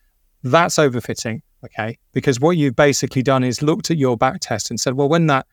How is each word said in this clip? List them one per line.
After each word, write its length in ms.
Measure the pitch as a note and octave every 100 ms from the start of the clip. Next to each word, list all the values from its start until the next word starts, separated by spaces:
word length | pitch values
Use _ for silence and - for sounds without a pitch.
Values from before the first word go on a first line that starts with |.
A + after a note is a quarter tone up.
| _ _ _ _
That's 360 | B2+ D#3+ F3 -
overfitting, 640 | D3 A#2+ - A2 A#2 A2+ _ _
okay? 360 | B2 - A2 A#2 _
Because 260 | C#3 C#3+ B2
what 180 | D#3 F3
you've 180 | C#3+ A#2
basically 460 | D3 - - C3
done 220 | B2+ C3
is 180 | B2+ A#2+
looked 300 | D3+ E3 -
at 60 | E3
your 200 | C3 A#2
back 220 | C3 F#3+
test 320 | - A#2+ -
and 80 | A#2
said, 160 | C#3 C3
"Well, 140 | C#3+
when 180 | E3+ D#3+
that 180 | C3+ -